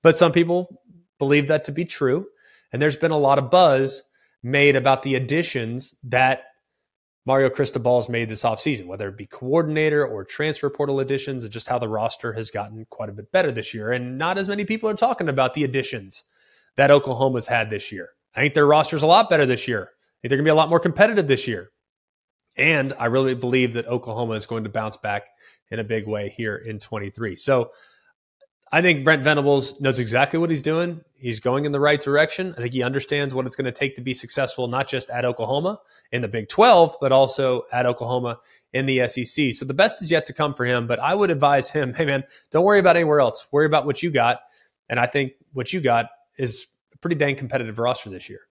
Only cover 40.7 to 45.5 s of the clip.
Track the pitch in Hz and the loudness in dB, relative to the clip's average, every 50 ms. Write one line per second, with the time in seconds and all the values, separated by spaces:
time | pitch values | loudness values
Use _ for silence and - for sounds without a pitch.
40.7 | 123 120 120 117 120 107 120 151 180 208 202 180 165 139 147 143 143 135 127 - | 0 0 0 -2 -2 -2 0 -2 0 2 2 0 2 2 4 4 4 2 2 0
41.7 | - 151 139 127 117 - 165 143 139 135 135 _ - - _ _ - 156 180 202 | -2 -2 -4 -2 -2 -2 -2 0 0 -2 -4 _ -20 -20 _ _ 0 2 4 6
42.7 | 208 202 180 185 170 175 170 156 151 147 131 117 - - - _ - 147 156 151 | 4 6 6 6 6 6 4 4 4 4 4 2 0 -4 -10 _ 2 2 2 4
43.7 | 151 151 131 147 131 - - 175 147 131 117 120 123 - - _ _ _ _ _ | 2 2 0 0 -4 -2 -4 0 2 2 2 2 0 -2 -6 _ _ _ _ _
44.7 | _ _ _ _ 117 120 123 123 - 143 139 131 - _ _ _ | _ _ _ _ 0 0 0 0 0 -2 -2 -4 -6 _ _ _